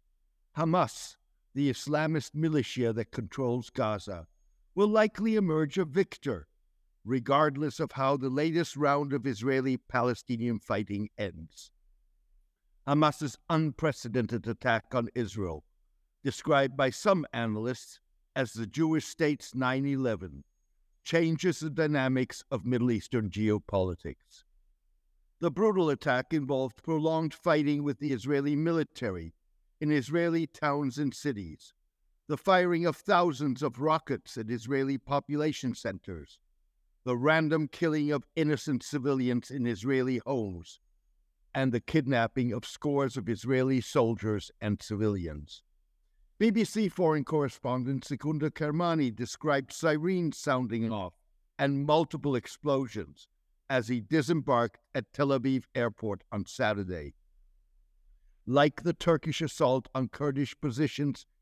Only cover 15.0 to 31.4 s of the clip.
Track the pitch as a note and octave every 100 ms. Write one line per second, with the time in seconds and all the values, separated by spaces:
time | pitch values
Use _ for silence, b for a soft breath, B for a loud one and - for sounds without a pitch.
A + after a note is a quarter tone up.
15 | A#2 B2 A2 G#2+ F#2+ D#2 - _ _ _
16 | _ _ C#3 - - C#3+ C#3 C3+ C3+ -
17 | G#3 F#3+ D3 A#2+ A#2 G#2+ A#2 B2+ - -
18 | _ _ _ - B2+ A2 A2 C#3 D#3+ D#3+
19 | - - D3+ D3 - C3 B2+ C3 C#3 C3+
20 | B2+ G#2+ F#2 C#2 - _ _ _ _ _
21 | - E3 E3 D#3+ F#3 D#3+ D#3 D3 D#3 D3
22 | C3 C3 B2+ - - C3 G2+ B2 B2 A2+
23 | - B2 G#2+ G2+ G#2+ G#2 - G2 F#2 E2+
24 | E2+ - _ - _ _ _ _ _ _
25 | _ _ _ _ E3+ D3 A3 F#3+ D#3+ C#3
26 | D3+ B2+ - D#3+ C3+ C3+ C3 - - D#3+
27 | D#3 D#3+ D#3+ - - D#3 D3 D3 D3 C3
28 | D3 C3 B2 C#3+ C#3+ D3 D#3+ E3 D3 -
29 | A#2 F#2 E2 - _ _ _ _ D3+ D3+
30 | A#2+ E3 E3+ E3 D#3+ - D3+ C#3+ C#3+ B2+
31 | C#3+ - D3 A2